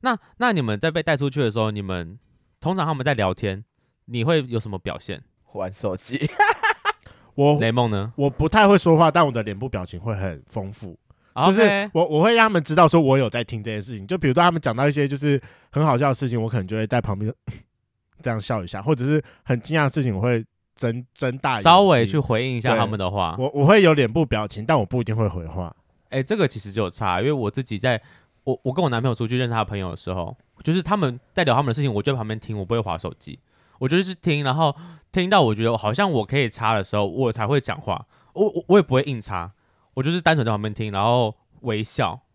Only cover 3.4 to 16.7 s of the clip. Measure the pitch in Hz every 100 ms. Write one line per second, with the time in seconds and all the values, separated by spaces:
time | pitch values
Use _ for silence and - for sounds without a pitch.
3.4 | 104 95 110 _ _ _ - 120 117 165
4.4 | 127 117 107 95 - 71 - 85 - _
5.4 | _ 98 92 95 104 92 - 131 147 -
6.4 | 415 - 415 - 403 - - _ _ -
7.4 | 143 147 113 120 117 104 104 117 143 -
8.4 | 160 220 202 202 175 160 165 156 151 117
9.4 | 107 98 101 101 92 87 107 101 95 76
10.4 | - - 98 107 101 82 _ _ _ -
11.4 | 165 190 214 202 202 240 254 151 196 233
12.4 | 220 185 147 156 165 170 139 135 120 120
13.4 | 117 113 104 107 110 113 98 180 143 127
14.4 | 175 170 135 113 143 147 139 139 147 139
15.4 | - _ _ - 151 123 139 127 131 117
16.4 | 113 113 92